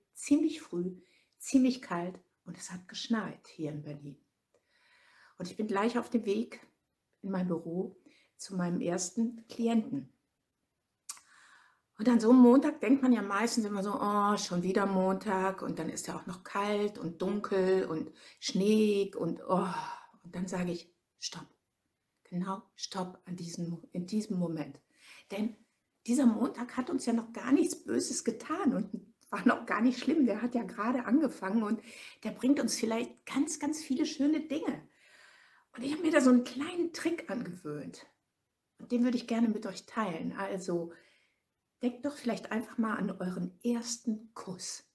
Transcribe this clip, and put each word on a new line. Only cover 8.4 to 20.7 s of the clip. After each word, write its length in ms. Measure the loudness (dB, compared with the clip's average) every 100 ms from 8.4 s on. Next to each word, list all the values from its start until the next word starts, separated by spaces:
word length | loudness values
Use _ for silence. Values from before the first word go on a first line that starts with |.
| -8 -2
meinem 240 | 0 0
ersten 640 | 0 -2 -2 -2 -2 -4 -10
Klienten. 600 | -2 2 2 0 -4 -8 _ _ _ _ _ _ _ _ _ -16 -16 _ -20 -20 -20 _ _ _ -2
Und 120 | 4
an 120 | 6
so 100 | 8
einem 100 | 10
Montag 400 | 12 10 6 2
denkt 220 | 4 4
man 100 | 6
ja 100 | 4
meistens 420 | 2 0 0 0
immer 180 | -2 -2
so, 120 | -2 -2
"Oh, 360 | 0 2 4 2
schon 260 | 0 -2
wieder 220 | 2 2
Montag" 800 | 2 2 2 0 0 0 0 -2
und 160 | -6 -4
dann 100 | -6
ist 200 | -6 -8
ja 80 | -8
auch 100 | -10
noch 160 | -12
kalt 560 | -8 -4 0 0 -2 -4
und 240 | -8 -4
dunkel 640 | -2 -2 0 2 4 4 2
und 260 | -4 -6 -12 -20 -12
schneeig 760 | -4 2 4 6 4 2 0 -2
und, 240 | -4 -4 0
oh. 220 | 0 0 -4 -8 -12 -16 -20
Und 120 | -12
dann 140 | -8 -4
sage 240 | -4 -4